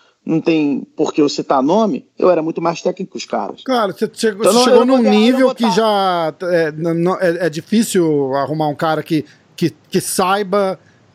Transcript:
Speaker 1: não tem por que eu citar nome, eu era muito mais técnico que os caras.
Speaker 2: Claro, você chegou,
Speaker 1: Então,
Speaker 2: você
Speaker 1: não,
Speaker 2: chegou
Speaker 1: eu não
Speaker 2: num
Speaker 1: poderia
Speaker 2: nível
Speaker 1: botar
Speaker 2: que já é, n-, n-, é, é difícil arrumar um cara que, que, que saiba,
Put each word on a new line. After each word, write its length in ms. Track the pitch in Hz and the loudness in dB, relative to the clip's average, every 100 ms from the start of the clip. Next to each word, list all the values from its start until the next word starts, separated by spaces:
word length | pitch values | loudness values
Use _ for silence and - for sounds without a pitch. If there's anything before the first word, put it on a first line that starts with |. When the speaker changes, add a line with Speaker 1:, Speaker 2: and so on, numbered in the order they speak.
| _ _ - | _ _ -4
Speaker 1:
não 140 | 160 | -2
tem 400 | 165 160 147 131 - - | 0 0 0 -2 -6 -4
por 160 | 151 | -2
que 80 | - | 0
eu 80 | 143 | 0
citar 340 | - 156 151 | 0 -2 0
nome, 440 | 139 202 220 123 - - | 2 2 0 -2 -8 -2
eu 100 | 180 | 2
era 120 | 170 | 2
muito 180 | 160 170 | -2 -4
mais 200 | 165 165 | -4 -4
técnico 320 | - 175 190 | -4 -6 -10
que 40 | 120 | -12
os 80 | - | -8
caras. 380 | 120 101 - | -6 -6 -10
Speaker 2:
Claro, 300 | - 247 208 | -4 -2 -2
você 160 | - 214 | -4 -8
chegou, 280 | - 226 196 | -4 -4 0
Speaker 1:
Então, 100 | 226 | 2
Speaker 2:
você 60 | 226 | 4
Speaker 1:
não, 40 | 247 | 6
Speaker 2:
chegou 140 | 247 | 4
Speaker 1:
eu 40 | 247 | 4
não 120 | 262 | 2
Speaker 2:
num 60 | |
Speaker 1:
poderia 160 | 220 208 | 4 4
Speaker 2:
nível 280 | 226 262 254 | 4 4 2
Speaker 1:
botar 80 | 254 233 | 0 0
Speaker 2:
que 20 | 185 | 2
já 580 | 220 202 190 175 160 147 | 2 2 0 0 -2 -4
é, 240 | 175 175 160 | -2 0 0
n-, 220 | 156 165 | -2 -4
n-, 240 | 165 175 180 | 0 0 0
é, 240 | 185 170 170 | 0 0 -4
é 20 | |
difícil 840 | 151 - 214 220 185 165 147 135 139 | -6 -2 0 0 0 2 0 0 -2
arrumar 320 | 139 156 156 | -2 -2 -4
um 80 | 147 | -2
cara 260 | 160 156 | -2 -2
que, 240 | 147 160 - _ _ - | -2 -4 -4 _ _ -4
que, 160 | 170 | -4
que 280 | - _ 185 | -4 _ -4
saiba, 800 | - - 185 196 196 202 190 175 _ _ _ | -2 -2 0 0 0 -2 -2 -4 _ _ _